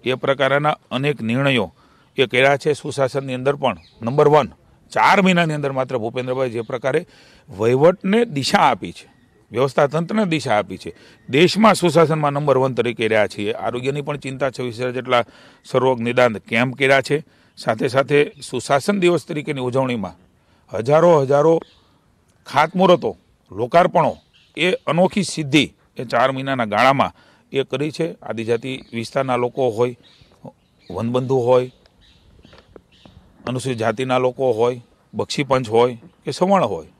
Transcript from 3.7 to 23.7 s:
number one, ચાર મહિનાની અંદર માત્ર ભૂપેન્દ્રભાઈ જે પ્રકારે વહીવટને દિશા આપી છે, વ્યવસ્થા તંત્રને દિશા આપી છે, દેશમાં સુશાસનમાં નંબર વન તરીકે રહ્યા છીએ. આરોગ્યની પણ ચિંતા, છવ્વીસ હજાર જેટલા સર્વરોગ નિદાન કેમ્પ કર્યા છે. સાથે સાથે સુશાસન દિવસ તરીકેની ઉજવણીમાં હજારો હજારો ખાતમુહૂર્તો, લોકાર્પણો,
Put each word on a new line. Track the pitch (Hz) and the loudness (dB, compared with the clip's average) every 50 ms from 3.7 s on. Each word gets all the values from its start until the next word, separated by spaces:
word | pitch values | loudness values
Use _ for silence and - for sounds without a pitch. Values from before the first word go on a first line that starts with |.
| 101 85 _ _ _ _ | -4 -4 _ _ _ _
number | 113 113 131 147 151 147 | -8 -2 2 4 4 6
one, | 147 151 131 - - _ _ _ _ _ _ _ | 6 4 2 0 -6 _ _ _ _ _ _ _
ચાર | - - 107 139 180 202 | 0 2 4 4 4 4
મહિનાની | 190 185 180 170 170 160 151 | 4 4 4 2 2 0 -2
અંદર | 147 143 135 | -4 -4 -4
માત્ર | 135 131 131 127 131 | -2 -4 -4 -2 -4
ભૂપેન્દ્રભાઈ | 120 107 117 - 127 123 127 127 131 135 127 | -4 -4 -4 -6 -6 -4 -4 -4 -2 -2 -4
જે | 110 120 | -4 -6
પ્રકારે | 113 - 131 120 107 135 131 160 175 _ _ _ _ _ _ _ _ - - | -8 -6 -8 -4 -4 -2 -2 -2 -4 _ _ _ _ _ _ _ _ -20 -6
વહીવટને | 90 107 117 123 131 147 175 180 - - 190 196 233 240 | 0 2 2 4 6 6 4 4 2 -2 0 0 0 0
દિશા | 233 147 143 127 - - | 0 -2 -6 -2 0 2
આપી | 202 170 143 123 92 - 87 | 4 4 4 2 0 -6 -12
છે, | - - - _ _ _ _ _ _ _ _ _ | -12 -14 -20 _ _ _ _ _ _ _ _ _
વ્યવસ્થા | - 110 135 139 - - 151 | -2 -2 -2 0 2 2 2
તંત્રને | 139 139 156 170 160 208 214 214 | 2 2 -2 -4 -2 -2 -2 0
દિશા | 180 160 151 - 135 107 | 0 -2 -4 -2 0 0
આપી | 104 101 92 95 | 0 0 -4 -10
છે, | 87 - 85 - - - - - _ _ - | -14 -14 -16 -16 -16 -20 -20 -20 _ _ -2
દેશમાં | 123 143 175 175 - 190 220 220 185 | 2 2 2 4 4 4 4 4 4
સુશાસનમાં | - 170 175 135 165 165 147 160 156 151 143 143 | 4 0 2 4 4 4 4 2 -2 -2 -2 -2
નંબર | 143 151 147 131 | -2 0 2 2
વન | 131 131 131 127 | 2 2 0 0
તરીકે | 120 113 123 113 - 117 | -2 -2 -2 -2 -2 -2
રહ્યા | 110 110 107 104 | 0 2 2 2
છીએ. | 98 - - 104 101 113 | 0 -2 -6 -6 -6 -6
આરોગ્યની | - 92 113 117 123 127 135 139 147 | -4 -6 -6 -6 -4 -6 -6 -6 -6
પણ | 139 147 147 | -8 -8 -10
ચિંતા, | 139 - 135 135 131 143 135 | -8 -8 -12 -6 -4 -6 -6
છવ્વીસ | - - 127 123 110 110 | -4 -6 -8 -8 -6 -6
હજાર | 127 127 | -8 -6
જેટલા | 123 127 123 127 127 120 117 - _ - - - _ _ _ | -6 -8 -4 0 0 0 0 -2 _ -20 -20 -20 _ _ _
સર્વરોગ | - - 131 123 131 131 120 | -4 -2 0 2 2 0 0
નિદાન | 113 120 123 127 123 120 107 | -2 -2 2 4 2 2 2
કેમ્પ | 98 _ - 113 113 123 131 123 | -2 _ -4 -2 0 0 -2 -2
કર્યા | - 135 135 139 135 | -2 2 2 2 2
છે. | 123 - 147 151 - _ _ _ _ _ _ | 2 0 -4 -4 -4 _ _ _ _ _ _
સાથે | - - - 113 110 143 | -10 -4 -4 -4 -2 -2
સાથે | 131 110 135 139 117 147 147 147 147 - 143 | -2 0 0 0 2 2 2 2 0 -4 -16
સુશાસન | - - - 123 - - 143 139 - - 202 202 | -16 -10 -10 -8 -2 0 -2 0 0 -2 -2 2
દિવસ | 175 175 175 156 - | 2 2 2 0 -4
તરીકેની | - 165 151 139 - 147 131 | -6 -10 -10 -8 -8 -8 -6
ઉજવણીમાં | 127 123 120 131 131 127 123 113 98 87 82 _ _ _ _ _ _ _ _ _ _ _ - | -6 -4 -2 -2 -2 -2 -4 -6 -6 -10 -12 _ _ _ _ _ _ _ _ _ _ _ -8
હજારો | 95 110 127 147 160 160 175 170 151 | -6 0 2 4 4 6 6 6 4
હજારો | 139 131 139 143 151 160 165 165 - _ _ _ _ _ _ _ _ _ _ _ _ _ _ _ _ | 4 2 2 4 4 4 2 2 -2 _ _ _ _ _ _ _ _ _ _ _ _ _ _ _ _
ખાતમુહૂર્તો, | - - 135 151 160 - 180 185 196 269 247 170 113 90 _ _ _ _ _ _ _ | -4 0 0 0 2 2 2 4 4 4 4 2 -6 -8 _ _ _ _ _ _ _
લોકાર્પણો, | 90 98 117 120 | -8 -8 -6 2